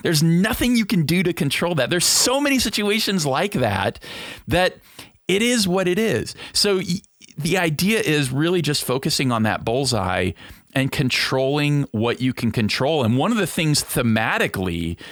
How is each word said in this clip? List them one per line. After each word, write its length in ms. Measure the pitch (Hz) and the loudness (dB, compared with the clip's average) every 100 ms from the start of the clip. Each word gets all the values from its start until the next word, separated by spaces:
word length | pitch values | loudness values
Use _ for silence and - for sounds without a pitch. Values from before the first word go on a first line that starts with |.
There's 200 | 151 156 | 0 2
nothing 540 | 165 170 214 247 247 240 | 4 4 2 0 2 2
you 100 | 208 | 2
can 180 | 180 | 0
do 180 | 139 175 | 2 0
to 120 | 180 | 0
control 400 | 170 139 - 175 | 0 -2 -2 -2
that. 160 | 160 120 | 0 0
There's 160 | 175 - | 0 2
so 340 | - - 269 | 2 2 2
many 180 | 285 269 | 2 0
situations 680 | 233 214 208 220 - 190 151 | 0 -2 0 0 0 -2 0
like 260 | 135 202 | 0 0
that, 500 | 151 117 98 101 - - - - - - | 0 0 0 -2 -4 -12 -14 -14 -12 -2
that 320 | 165 180 - - - - _ - | 2 0 -2 -20 -20 -20 _ -2
it 160 | 190 | 0
is 260 | 240 247 190 | 2 2 2
what 180 | 190 185 | 0 0
it 120 | 180 | 0
is. 360 | 220 120 - - - | 0 -2 -4 -10 -6
So 220 | - 202 190 | -2 0 0
y-, 260 | 185 175 - _ - - | -2 -6 -8 _ -18 -8
the 220 | 156 185 | -2 0
idea 420 | 170 147 185 220 | 0 0 0 2
is 320 | 147 151 135 | 2 2 0
really 300 | 135 165 185 | 0 0 0
just 200 | 147 143 | 0 -2
focusing 480 | - 123 160 147 131 | -2 -2 0 0 0
on 120 | 117 | 2
that 200 | 107 92 | 0 0
bullseye 680 | - 123 135 117 92 90 92 - - - _ | -2 0 0 0 0 0 0 -4 -12 -20 _
and 180 | 135 135 | -2 -2
controlling 920 | - 127 - - 135 135 147 147 147 135 | 0 0 0 0 0 0 0 2 0 0
what 280 | 107 117 110 | 0 0 0
you 140 | 127 | -2
can 180 | - 117 | 0 -2
control. 540 | 120 104 - 131 160 | 0 0 0 0 2
And 140 | 113 123 | 2 2
one 120 | 170 | 2
of 60 | 233 | 0
the 100 | 175 | -2
things 380 | - 156 143 | 0 0 0
thematically 1120 | - 151 120 110 117 214 180 - 92 85 85 87 - | 0 0 2 2 0 0 -2 -2 -2 -2 -4 -6 -12